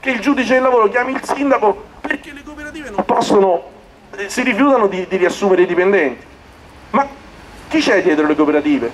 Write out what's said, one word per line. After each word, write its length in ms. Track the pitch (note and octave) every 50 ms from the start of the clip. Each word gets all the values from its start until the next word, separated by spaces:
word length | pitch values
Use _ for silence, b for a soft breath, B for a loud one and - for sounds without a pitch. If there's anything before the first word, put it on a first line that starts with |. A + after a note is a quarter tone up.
che 80 | - C4+
il 100 | C4 A#3
giudice 360 | G3 C#4 C#4+ B3 B3+ G#3+ B3+
del 80 | B3+ B3+
lavoro 260 | C4 B3+ A#3+ A3 G3+
chiami 240 | G#3 B3 B3 B3+ C4
il 100 | C4 -
sindaco 640 | - - C#4 C#4+ C#4 C4 - - G#3 G3 - - - - -
perché 320 | - D4+ D4+ C#4+ - D#4+ C#4+
le 100 | C#4+ C#4+
cooperative 460 | D4 D4+ D4 D4 D4+ D4 D#4 D4 B3
non 160 | G#3 G3 -
possono, 580 | - A#3 B3 A3+ - - G#3 G3 F#3+ F3 E3+ - - - - - - - - - - - -
eh, 100 | G3+ G3
si 160 | - - B3+
rifiutano 440 | A#3+ B3 G3 C4+ C#4+ C4+ C4 G#3+ G3+
di, 200 | F#3+ F#3 F#3 -
di 80 | F#3
riassumere 460 | F#3+ F3 F3 E3 - - G3+ F#3 F3
i 40 | F3
dipendenti. 600 | F3 F3 E3+ F3+ F#3+ G3+ G3 D#3 C3+ A#2+ - - - - - - - - - - - - - - -
Ma 180 | - A#3 C#4 C#4 - - - - - - - - - - - -
chi 100 | - D#4
c'è 240 | D4 - A3+ F#3+ -
dietro 240 | F3 D#3 D3 D3+ D3+
le 80 | D3+
cooperative? 560 | C#3+ D#3 C#3+ D3+ D3+ D3 D3+ D3 C3 A#2 A#2